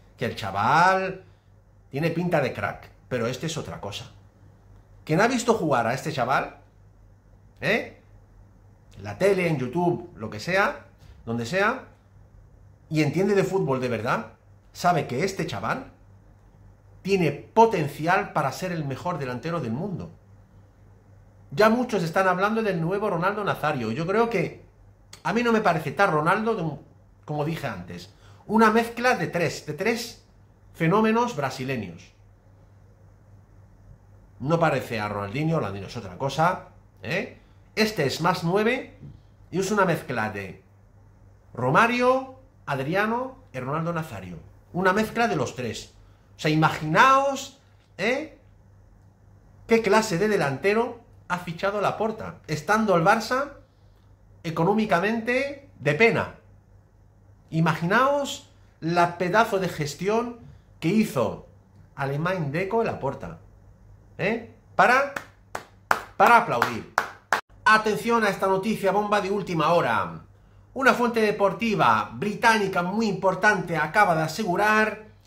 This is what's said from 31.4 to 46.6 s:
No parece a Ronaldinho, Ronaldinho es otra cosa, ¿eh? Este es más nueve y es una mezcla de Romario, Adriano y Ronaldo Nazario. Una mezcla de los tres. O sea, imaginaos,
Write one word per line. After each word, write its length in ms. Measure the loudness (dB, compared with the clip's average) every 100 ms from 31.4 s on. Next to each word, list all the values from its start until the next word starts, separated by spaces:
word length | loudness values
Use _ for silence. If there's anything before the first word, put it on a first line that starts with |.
| -6 -4 -6 -6 -6 -12 -20 _ -20 -20 -20 -20 -20 -20 -20 -20 -20 -20 -20 -20 -20 -20 -20 -20 -20 -20 -20 -20 -20 -10
No 200 | -2 2
parece 400 | 2 0 -2 -4
a 80 | -4
Ronaldinho, 500 | -4 -4 -2 0 0
Ronaldinho 300 | -2 -6 -10
es 100 | -12
otra 200 | -12 -6
cosa, 520 | -6 0 0 0 -10 -20 -20 _
¿eh? 380 | -8 -6 -8 -14 -20 -20 -12 0
Este 300 | 0 2 -2
es 160 | 0
más 220 | 0 0
nueve 540 | 0 2 2 0 -6 -16 -20 -20 -20 -20 -8
y 80 | -4
es 120 | 0
una 140 | 2 2
mezcla 440 | 2 -2 -4 -4
de 340 | -4 -10 -12 -20 -20 -20 -20 -20 -20 -20 -20 -18
Romario, 880 | -4 2 4 4 2 2 0 -2 -16 -20 _ -8
Adriano 800 | -6 -2 -2 0 -2 -6 -12 -14
y 60 | -12
Ronaldo 340 | -8 -6 -4
Nazario. 440 | -6 -8 -12 -14 -14 -18 -20 -12
Una 200 | -2 0
mezcla 340 | 2 0 0 0
de 80 | 0
los 200 | -4 -4
tres. 380 | -8 -8 -14 -20 -20 -20 _ -6
O 40 |
sea, 100 | 0
imaginaos, 1120 | 2